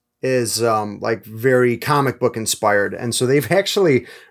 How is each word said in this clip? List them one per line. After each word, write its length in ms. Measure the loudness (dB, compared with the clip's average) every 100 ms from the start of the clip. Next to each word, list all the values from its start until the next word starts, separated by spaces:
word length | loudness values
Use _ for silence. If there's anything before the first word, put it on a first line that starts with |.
| _ _
is, 380 | -2 0 -2 0
um, 380 | 0 0 -2 -6
like, 240 | -4 -6
very 520 | -8 -2 2 4 2 0
comic 420 | 0 0 0 0
book 180 | -2 -2
inspired. 560 | -6 -2 2 2 0
And 220 | -4 -6
so 100 | -2 0
they've 240 | 0 2
actually 540 | 0 0 0 2 2 -2 -20 -12